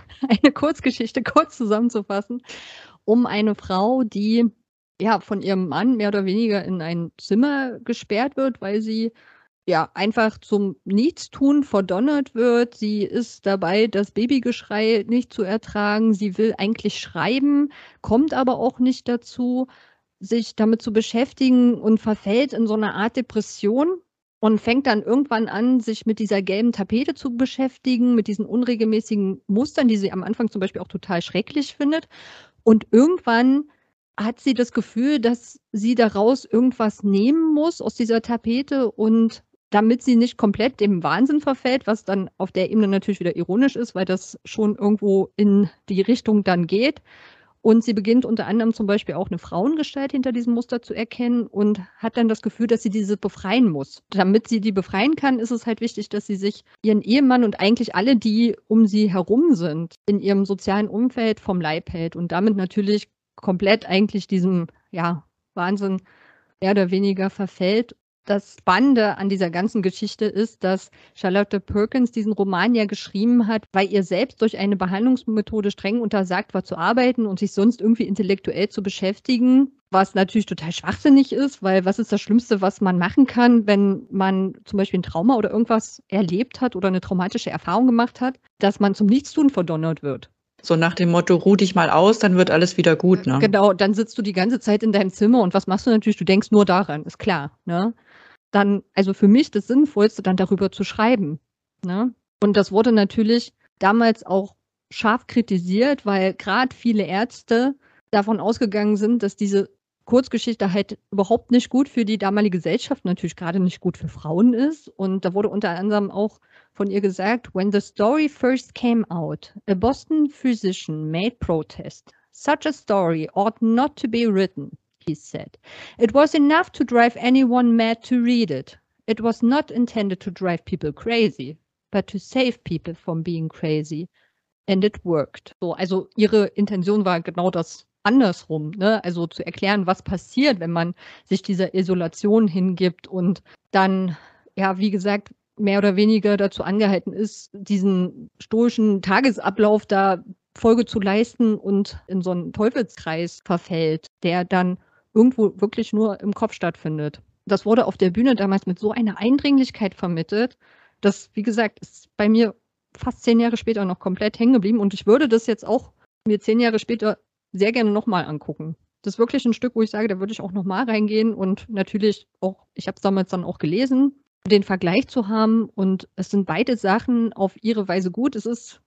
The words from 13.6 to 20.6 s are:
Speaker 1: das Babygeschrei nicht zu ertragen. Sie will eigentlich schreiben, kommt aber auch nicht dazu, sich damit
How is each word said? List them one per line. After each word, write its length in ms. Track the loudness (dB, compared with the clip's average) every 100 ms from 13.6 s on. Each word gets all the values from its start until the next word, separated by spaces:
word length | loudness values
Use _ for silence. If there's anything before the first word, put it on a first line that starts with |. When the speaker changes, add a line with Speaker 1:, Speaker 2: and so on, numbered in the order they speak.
| 0 2 2
Speaker 1:
das 240 | 0 -4
Babygeschrei 920 | -2 0 0 0 -6 -6 -2 0 0 0
nicht 240 | -2 -2
zu 100 | -6
ertragen. 720 | -4 -4 -4 -4 -2 2 2
Sie 220 | 2 -2 0
will 180 | -2 0
eigentlich 420 | -4 -4 -6 -8
schreiben, 680 | -10 -4 -2 0 2 2 0 -6 -20 _
kommt 320 | 0 2 2
aber 240 | 0 0 -2
auch 200 | -4 0
nicht 300 | -2 -2 -4
dazu, 580 | -6 -8 -6 -4 -4 -6 _ _ _ _ _
sich 360 | -4 -4 -4
damit 260 | 0